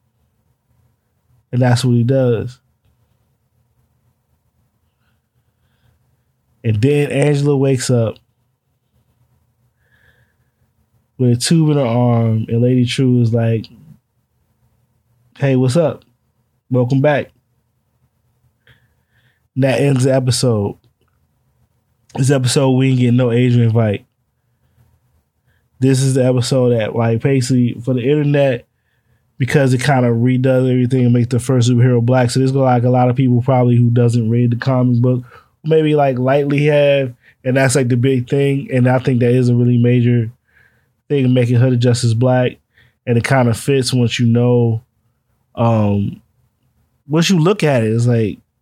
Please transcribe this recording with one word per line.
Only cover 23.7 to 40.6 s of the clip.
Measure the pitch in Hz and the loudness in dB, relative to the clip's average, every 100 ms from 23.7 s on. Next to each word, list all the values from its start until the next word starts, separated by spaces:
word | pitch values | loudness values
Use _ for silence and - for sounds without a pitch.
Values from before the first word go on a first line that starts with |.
| 113 110 101 - _ _ _ _ _ _ _ _ _ _ _ _ _ _ _ _ _ | 2 0 -4 -10 _ _ _ _ _ _ _ _ _ _ _ _ _ _ _ _ _
This | 131 131 | 0 2
is | 135 | 0
the | 131 127 | 0 0
episode | 127 120 135 123 120 | 0 0 0 0 0
that, | 107 113 | -2 -2
like, | 113 113 | -2 0
basically | 143 139 123 127 120 - | 0 -2 0 0 0 -2
for | 127 | -6
the | 127 120 | -4 0
internet, | 151 147 143 139 123 - _ _ _ _ _ _ _ | 0 0 0 0 -2 -10 _ _ _ _ _ _ _
because | 123 151 135 | -2 0 2
it | 127 | 0
kinda | 131 131 123 | 0 0 0
redoes | 117 123 127 131 127 127 | 0 0 0 0 0 0
everything | 127 123 131 123 | 0 0 0 2
and | |
makes | 123 120 | 0 0
the | 120 | -4
first | 123 131 117 | -2 0 2
superhero | 120 127 120 | 2 2 2
black. | 117 127 123 | 0 0 0
So | 127 | 0
there's | 131 | -2
gonna, | 135 131 | 0 0
like, | 127 | 0
a | 123 | 0
lot | 127 127 | 0 0
of | 123 | 0
people | 131 123 | 0 0
probably | 123 131 123 120 | 0 0 2 2
who | 120 | 2
doesn't | 117 120 117 110 | 2 2 0 0
read | 120 123 | 0 0
the | 117 | -2
comic | 135 127 127 117 | -2 0 0 0
book, | 127 127 123 - _ _ | 0 -2 -6 -20 _ _
maybe, | 156 160 156 151 | -2 0 2 0
like, | 139 123 | 0 0
lightly | 127 143 143 143 147 | 0 0 0 0 0
have, | 147 143 139 131 - _ _ | 2 2 0 -2 -8 _ _
and | 131 131 | -4 0
that's, | 135 135 | 0 0
like, | 123 | 0
the | 123 | 0
big | 131 135 123 | 0 -2 -2
thing. | 139 139 139 - | -2 -2 -2 -4
And | 131 123 | 0 0
I | 127 | 0
think | 135 123 | 0 0
that | 120 | 2
is | 123 123 | 2 2
a | 120 | 2
really | 123 120 | 2 2
major | 120 123 120 120 113 - _ _ | 2 2 2 0 -2 -10 _ _